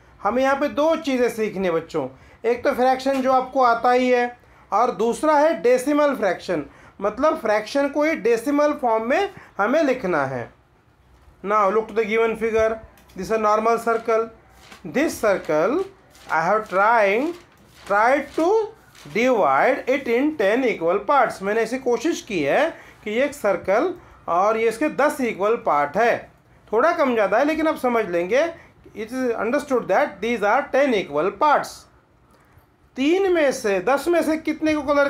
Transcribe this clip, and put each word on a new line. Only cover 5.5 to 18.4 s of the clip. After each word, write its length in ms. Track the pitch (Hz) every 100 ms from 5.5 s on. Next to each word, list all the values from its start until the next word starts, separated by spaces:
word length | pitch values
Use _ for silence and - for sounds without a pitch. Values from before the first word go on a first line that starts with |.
| -
डेसिमल 540 | 240 247 262 294 294 214
फ्रैक्शन, 480 | 202 175 - 165 139 - - -
मतलब 360 | 202 214 302 320
फ्रैक्शन 500 | 226 214 214 277 277
को 140 | 294
ही 120 | 302 294
डेसिमल 580 | 208 226 254 285 294 294
फॉर्म 280 | 247 220 233
में 200 | 311 392 - - -
हमें 240 | 214 302
लिखना 420 | 285 254 185 156 135
है। 240 | 127 117 - _ _ _ _ _ _ - _ 190
Now 240 | 214 196
look 160 | 220 214
to 60 |
the 120 | 202 208
given 320 | 226 226 220
figure, 420 | 226 220 220 220 - - - 180
this 120 | 185
is 40 |
a 60 | 220
normal 400 | 214 214 226 226
circle, 500 | 233 226 233 220 233 - _ - - - 170
this 320 | 240 311 -
circle 680 | 214 180 175 156 185 320 381 - _ - -
I 100 | 156 165
have 240 | 214 214
trying, 640 | 180 214 233 202 214 311 339 - _ - - -
tried 420 | 202 233 294 285
to 140 | -